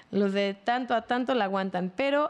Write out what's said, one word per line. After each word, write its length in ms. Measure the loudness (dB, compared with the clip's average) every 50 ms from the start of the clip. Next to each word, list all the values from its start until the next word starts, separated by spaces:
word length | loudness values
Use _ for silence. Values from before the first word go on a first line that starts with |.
| -10 -4
Los 220 | 0 0 2 2
de 220 | 2 0 0 0 -2 -4 -2
tanto 300 | -2 -2 -2 0 0 -2
a 80 | -2
tanto 320 | 0 0 -2 -2 0 0 0
la 100 | 0 0
aguantan. 480 | 0 0 -2 -2 -2 -2 -2 -4 -4 -2
Pero 320 | -2 0 2 2 2 0 0